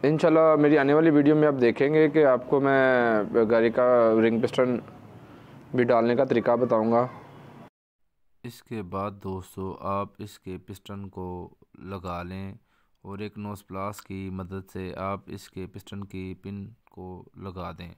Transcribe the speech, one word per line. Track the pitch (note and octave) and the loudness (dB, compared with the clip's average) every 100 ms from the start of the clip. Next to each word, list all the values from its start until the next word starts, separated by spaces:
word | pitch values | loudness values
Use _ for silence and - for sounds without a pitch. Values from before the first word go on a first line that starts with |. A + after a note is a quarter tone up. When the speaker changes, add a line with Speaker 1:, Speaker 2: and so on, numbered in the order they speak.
Speaker 1:
इंशाल्लाह | C3+ D#3 E3+ D#3+ D#3+ D3+ | 0 2 4 4 4 4
मेरी | D3 D3+ | 6 4
आने | C3+ | 4
वाली | D3 E3 | 4 6
वीडियो | D3 C#3+ | 6 6
में | D#3 D3+ | 4 4
आप | C3+ | 4
देखेंगे | A#2+ A2+ C#3 D#3 D#3 | 2 2 2 4 4
कि | D3+ C#3+ | 4 4
आपको | B2 - C#3 | 4 2 0
मैं | C#3 C3+ C3 B2+ A#2+ A2 G2+ A#2 A2 | 2 2 4 2 2 0 0 0 2
गाड़ी | A2+ A2+ | 4 2
का | A2+ B2 B2 A2+ A2 | 2 2 4 4 4
रिंग | A2+ A2+ | 2 2
पिस्टन | A#2+ - B2+ B2 - - - - - - - - - B2+ | -2 0 0 -2 -8 -20 -20 -20 -20 -20 -20 -20 -6 -2
भी | |
डालने | A#2+ A#2+ A#2 A#2+ | 2 2 2 0
का | |
तरीका | C3+ A#2+ B2 A#2+ | 2 0 2 0
बताऊंगा। | B2 A#2 A2 A#2 B2 - - - - - - _ _ _ _ _ _ _ | 2 0 2 0 0 -8 -20 -20 -20 -20 -20 _ _ _ _ _ _ _
Speaker 2:
इसके | B2 - _ A2+ | -20 -20 _ -10
बाद | F2+ G2 G2+ G2+ | -8 -6 -8 -8
दोस्तों | G2+ F#2+ F2+ - F#2+ - F#2+ | -10 -10 -10 -10 -10 -8 -6
आप | G2 G2+ _ | -4 -6 _
इसके | G#2+ - - F#2 | -16 -16 -14 -14
पिस्टन | - G2+ - G2+ G2 | -14 -18 -14 -14 -14
को | F#2+ F2+ F2+ F2+ _ _ - | -12 -12 -12 -14 _ _ -20
लगा | E2+ G2 F#2 F2 | -16 -12 -10 -10
लें | F2 F#2+ G2 A2 _ _ _ _ | -10 -12 -14 -16 _ _ _ _
और | - G2 | -18 -14
एक | G#2 G#2 | -14 -12
नोज | G#2 G2+ | -14 -14
प्लास | _ F#2+ G2+ G#2 | _ -10 -10 -10
की | - F#2+ F#2+ | -14 -12 -10
मदद | F#2 F2+ F#2+ F#2 | -10 -10 -12 -12
से | F#2+ F#2 - | -12 -12 -10
आप | F#2+ G2 - | -8 -10 -12
इसके | G2+ - - F#2 | -18 -16 -16 -16
पिस्टन | G2 - G2 | -16 -16 -16
की | G2 F#2+ F#2 F2+ | -12 -12 -12 -14
पिन | G2 G2+ G2 A2+ _ | -14 -14 -16 -20 _
को | - F#2 F2+ - - | -20 -18 -18 -20 -18
लगा | F#2+ F#2 F2 | -16 -12 -14
दें। | E2+ F2 | -14 -18